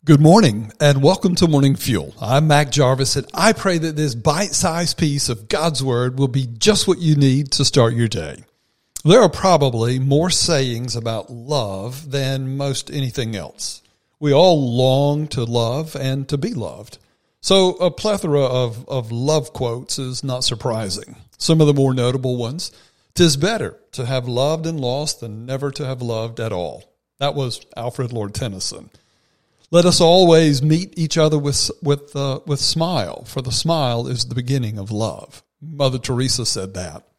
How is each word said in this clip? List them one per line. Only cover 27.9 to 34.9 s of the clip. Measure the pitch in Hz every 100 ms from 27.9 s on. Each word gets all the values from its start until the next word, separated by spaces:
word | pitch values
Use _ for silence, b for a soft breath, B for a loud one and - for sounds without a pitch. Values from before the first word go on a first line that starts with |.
| - 123
Lord | 120 101 101
Tennyson. | 123 95 - 98 - _ _ _ _ _ _ _ _
"Let | 170 175
us | 175
always | 170 180 180 160 156 139
meet | 151 160 190 -
each | 156 165
other | 156 151
with, | 143 135 - -
with, | 143 143 143 147
uh, | 139 131 -
with | 139
smile, | - 160 165 160 90 - -
for | -
the | 127
smile | 117 156 165 131 117 127
is | 123 123
the | 120
beginning | 123 139 113 107
of | 98